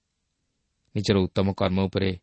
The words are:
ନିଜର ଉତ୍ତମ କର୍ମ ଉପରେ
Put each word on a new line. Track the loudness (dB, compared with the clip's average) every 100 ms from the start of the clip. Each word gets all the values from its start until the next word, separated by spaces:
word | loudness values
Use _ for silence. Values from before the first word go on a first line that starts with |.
| _ _ _ _ _ _ _ _ _
ନିଜର | -6 2 2
ଉତ୍ତମ | 2 0 -2
କର୍ମ | 0 -2 0
ଉପରେ | -2 0 -2 -4